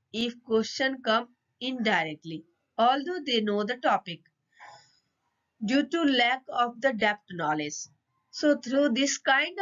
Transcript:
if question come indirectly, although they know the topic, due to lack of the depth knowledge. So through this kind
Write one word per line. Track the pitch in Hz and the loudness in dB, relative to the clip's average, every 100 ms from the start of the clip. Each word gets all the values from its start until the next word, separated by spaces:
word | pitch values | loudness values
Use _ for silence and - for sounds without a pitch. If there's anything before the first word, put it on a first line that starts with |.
| _ | _
if | 220 240 240 | -4 -4 -6
question | - 220 220 - 269 262 | -2 0 0 -2 -2 -2
come | 226 226 240 _ _ - | 0 0 -2 _ _ -10
indirectly, | 247 254 220 180 160 151 160 160 - _ _ - | -6 -2 0 0 0 -6 -10 -12 -14 _ _ 2
although | 240 277 294 359 277 | 2 2 -2 -6 -2
they | 240 | 0
know | 214 208 | 0 0
the | 208 254 | -2 -2
topic, | 269 202 - 165 _ _ _ _ - - _ _ _ _ _ _ _ - | 0 0 -2 -14 _ _ _ _ -20 -20 _ _ _ _ _ _ _ -6
due | 214 269 285 | 0 2 2
to | 339 | 0
lack | 302 254 240 254 - | 2 4 2 0 -2
of | - 240 240 | -2 -2 0
the | 269 | -2
depth | 220 311 - - | 2 0 0 -6
knowledge. | 175 151 156 147 - - _ _ _ _ | -4 -2 -2 -4 -10 -14 _ _ _ _
So | - 302 285 | 0 2 2
through | 233 269 285 | 0 2 2
this | 233 277 - | 2 0 0
kind | - 269 320 359 | 0 2 0 -2